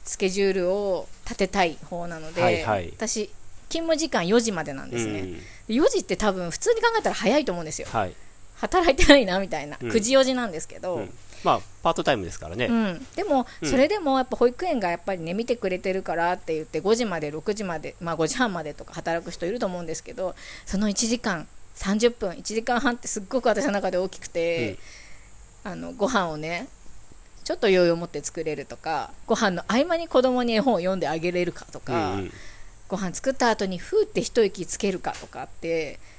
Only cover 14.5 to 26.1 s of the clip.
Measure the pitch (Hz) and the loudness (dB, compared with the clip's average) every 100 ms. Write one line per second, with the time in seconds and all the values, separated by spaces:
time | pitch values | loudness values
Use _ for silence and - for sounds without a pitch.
14.5 | 247 370 269 180 170 - 190 165 196 233 | 4 0 0 0 -2 -4 -4 -2 -2 -2
15.5 | 233 190 196 196 185 185 165 170 185 - | 0 -2 -2 -2 -2 -2 0 0 0 -2
16.5 | 156 156 160 185 226 226 170 147 156 214 | -4 -4 -2 2 2 2 -2 -4 -4 -4
17.5 | 208 196 160 143 - 170 160 160 - 240 | -2 -2 -4 -6 -8 -4 0 0 2 0
18.5 | 170 151 - - 160 165 170 170 - 175 | 0 -6 -10 -12 -6 -2 -2 -2 -6 -4
19.5 | 240 202 180 170 156 - - 185 - - | -2 -2 -4 -6 -8 -8 -6 -6 -6 -12
20.5 | - - 196 214 196 226 240 226 170 - | -14 -4 0 2 2 0 0 0 -2 -6
21.5 | - - - 190 208 233 233 190 165 - | -14 -16 -6 0 4 4 2 -6 -6 -6
22.5 | 220 226 240 - 240 - 220 190 262 240 | -4 0 2 2 0 -2 -4 -2 0 2
23.5 | 202 196 202 185 180 185 - - 170 165 | 2 2 0 0 0 -2 -4 -6 -2 0
24.5 | 165 156 - - - - - - - - | 0 -2 -6 -12 -16 -16 -16 -16 -18 -20
25.5 | - - 170 170 220 190 | -14 -10 -10 -8 -2 2